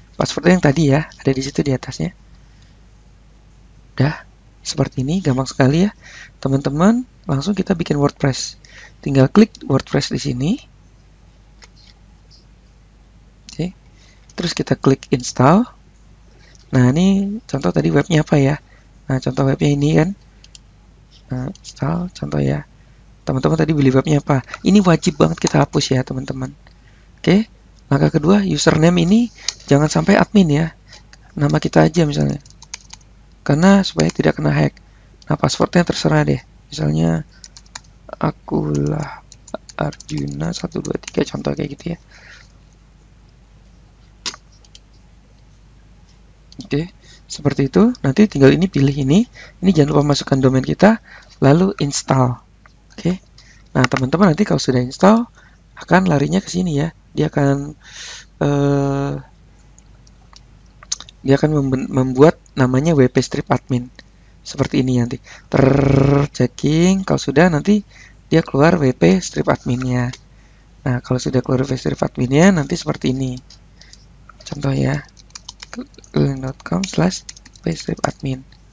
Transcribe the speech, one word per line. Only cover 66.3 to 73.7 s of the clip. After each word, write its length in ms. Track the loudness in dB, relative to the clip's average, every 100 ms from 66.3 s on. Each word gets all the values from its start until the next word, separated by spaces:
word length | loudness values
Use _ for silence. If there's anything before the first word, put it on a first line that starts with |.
checking, 720 | -2 -4 -2 -2 2 2 0
kalau 160 | -2 -4
sudah 320 | -2 2 2
nanti 320 | 2 0 0 -2 -14 -20 -20 _
dia 80 | -2
keluar 400 | 0 2 2 4
W 160 | 0 2
P 240 | 2 2
strip 240 | 0 -4 -2
adminnya. 560 | -2 -2 -4 -2 -2 -4 -8 -18 -20 -20 -20 _ -10 -4
Nah, 160 | -4
kalau 160 | -2 -4
sudah 240 | 0 -2
keluar 220 | 0 -2 -2
W 20 |
P 80 | -4
strip 240 | -4 -4
adminnya, 480 | -4 -4 0 4 4
nanti 320 | 4 0 -6
seperti 320 | -6 -6 -4
ini. 240 | -4 -6 -8 -16 -20 -20